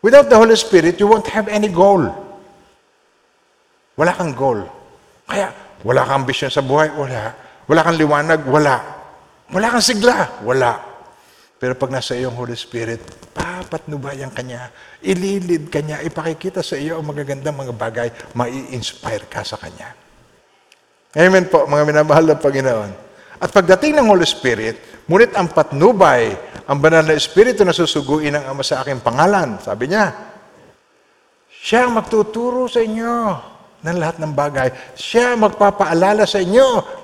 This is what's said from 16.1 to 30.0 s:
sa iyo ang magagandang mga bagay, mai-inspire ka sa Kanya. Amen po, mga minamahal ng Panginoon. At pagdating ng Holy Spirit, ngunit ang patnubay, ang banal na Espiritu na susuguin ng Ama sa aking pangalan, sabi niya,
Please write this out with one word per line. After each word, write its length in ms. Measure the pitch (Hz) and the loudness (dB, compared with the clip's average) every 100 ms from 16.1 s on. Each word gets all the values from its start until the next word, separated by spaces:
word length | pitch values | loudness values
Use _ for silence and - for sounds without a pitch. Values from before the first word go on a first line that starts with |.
| 165 165 160 190 185 | -8 -8 -8 -8 -8
sa 160 | - 143 | -8 -8
iyo 240 | 151 165 | -8 -8
ang 80 | 151 | -8
magagandang 480 | 147 139 135 143 139 | -10 -8 -8 -8 -8
mga 160 | 131 | -12
bagay, 400 | 113 117 113 117 - - 120 | -8 -8 -6 -8 -10 -12 -6
mai-inspire 880 | 123 135 - 127 - - - 107 | -6 -8 -12 -10 -12 -12 -10 -10
ka 160 | - - | -10 -12
sa 160 | 104 107 | -10 -12
Kanya. 400 | 82 85 - - _ _ _ _ _ _ _ _ _ _ _ 151 | -16 -18 -20 -20 _ _ _ _ _ _ _ _ _ _ _ 2
Amen 320 | 180 190 180 | 4 4 4
po, 160 | 160 | 0
mga 240 | 139 147 151 | 2 2 2
minamahal 400 | 151 156 151 160 | 2 4 4 4
ng 80 | 151 | 2
Panginoon. 540 | 143 135 131 113 101 95 - - - - | 2 0 0 -2 -6 -14 -20 -20 -20 -8
At 80 | 202 | 0
pagdating 480 | 202 175 185 302 294 | 2 4 4 4 2
ng 80 | |
Holy 240 | 226 190 156 | 4 4 2
Spirit, 760 | - 131 110 110 113 - - - | 0 -2 -2 -4 -8 -18 -18 0
ngunit 240 | 185 233 | 4 4
ang 160 | 202 170 | 2 0
patnubay, 880 | - 151 139 196 208 170 127 110 95 - - - | 0 0 2 2 6 4 4 0 -4 -12 -18 -6
ang 100 | 143 | 2
banal 240 | 156 165 | 4 4
na 160 | 156 151 | 4 0
Espiritu 480 | - 185 233 208 | 2 4 4 4
na 80 | 185 | 0
susuguin 640 | 170 165 151 135 151 151 147 | 2 -2 -2 -2 -2 -2 -4
ng 80 | |
Ama 160 | 135 139 | -6 -8
sa 240 | 131 135 | -4 -4
aking 160 | 135 127 | -4 -4
pangalan, 560 | 117 123 175 202 143 98 | -2 2 2 2 -2 -6
sabi 320 | - 107 135 | -8 -6 -2
niya, 240 | 202 | 0